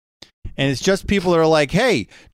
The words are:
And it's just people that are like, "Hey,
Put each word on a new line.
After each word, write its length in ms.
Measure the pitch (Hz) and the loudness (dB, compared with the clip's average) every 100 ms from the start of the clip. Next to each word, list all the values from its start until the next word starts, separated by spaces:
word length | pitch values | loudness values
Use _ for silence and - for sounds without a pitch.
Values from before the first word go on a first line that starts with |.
| _ _ - _ - - | _ _ -20 _ -14 -6
And 120 | 139 | -4
it's 120 | 135 | -2
just 260 | - 190 - | -2 -2 -2
people 240 | 202 180 | -2 0
that 80 | 170 | 2
are 80 | 160 | 4
like, 240 | 156 143 | 2 2
"Hey, 360 | 170 254 165 90 - - | 0 0 0 -4 -14 -12